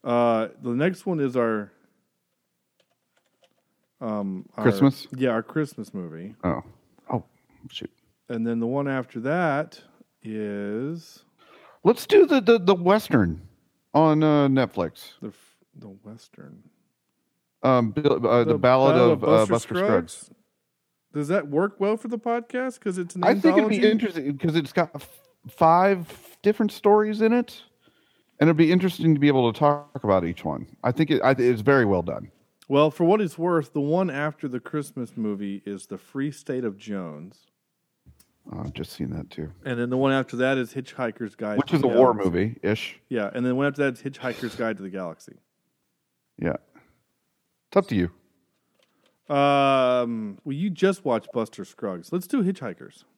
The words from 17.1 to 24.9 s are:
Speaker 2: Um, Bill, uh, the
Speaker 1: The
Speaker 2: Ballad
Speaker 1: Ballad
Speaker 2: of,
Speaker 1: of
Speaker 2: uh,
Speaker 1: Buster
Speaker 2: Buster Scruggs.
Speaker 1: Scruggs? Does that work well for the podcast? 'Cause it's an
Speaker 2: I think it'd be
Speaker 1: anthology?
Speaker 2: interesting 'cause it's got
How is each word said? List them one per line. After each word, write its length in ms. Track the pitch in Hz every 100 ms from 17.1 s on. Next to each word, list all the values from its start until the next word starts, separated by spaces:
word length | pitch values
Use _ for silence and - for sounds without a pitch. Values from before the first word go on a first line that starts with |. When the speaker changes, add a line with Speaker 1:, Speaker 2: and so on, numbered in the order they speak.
| _ _ _ _ _
Speaker 2:
Um, 280 | 127 127 113
Bill, 340 | 104 143 - 117
uh, 120 | 120
the 80 | 117
Speaker 1:
The 60 | -
Speaker 2:
Ballad 360 | 123 131 135 127
Speaker 1:
Ballad 160 | 120
Speaker 2:
of, 100 | 139
Speaker 1:
of 20 |
Speaker 2:
uh, 20 | - 110 107
Speaker 1:
Buster 60 |
Speaker 2:
Buster 220 | 117 - 180 202
Scruggs. 260 | 98 82
Speaker 1:
Scruggs? 160 | - - _ _ _ _ _ _ _ _
Does 160 | 147 147
that 200 | 190 143
work 280 | 143 202 202
well 180 | 196 214
for 120 | 226
the 100 | 233
podcast? 640 | 233 233 233 254 254 240
'Cause 180 | 208 180
it's 160 | 175
an 80 | 185
Speaker 2:
I 100 | 185
think 220 | 202 320 -
it'd 100 | 220
be 60 | 208
Speaker 1:
anthology? 140 | 214
Speaker 2:
interesting 480 | 220 220 165 139 139
'cause 180 | 170 160
it's 160 | 139
got 180 | - 165